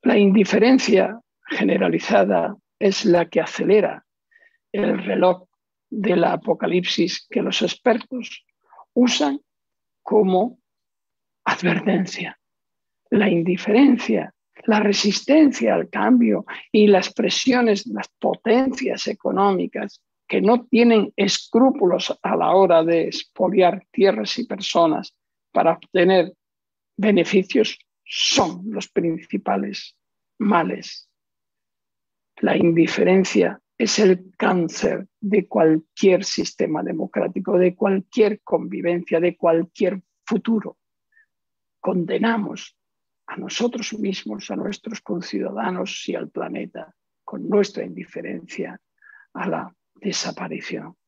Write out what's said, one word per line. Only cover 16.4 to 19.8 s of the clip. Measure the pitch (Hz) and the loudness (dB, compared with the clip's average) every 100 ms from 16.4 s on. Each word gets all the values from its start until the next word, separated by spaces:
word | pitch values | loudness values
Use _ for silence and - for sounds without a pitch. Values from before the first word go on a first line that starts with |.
| - - - | -4 -16 0
y | 214 208 | 4 6
las | 190 180 | 6 2
presiones | - 190 - 254 247 233 202 226 | -4 -2 0 2 2 2 0 -4
de | |
las | 208 - _ | -10 -12 _
potencias | 208 180 226 233 262 - 254 202 - | -4 -4 2 2 2 -4 -6 -6 -6
económicas | 220 202 190 202 185 175 - | -6 -4 0 2 0 -4 -8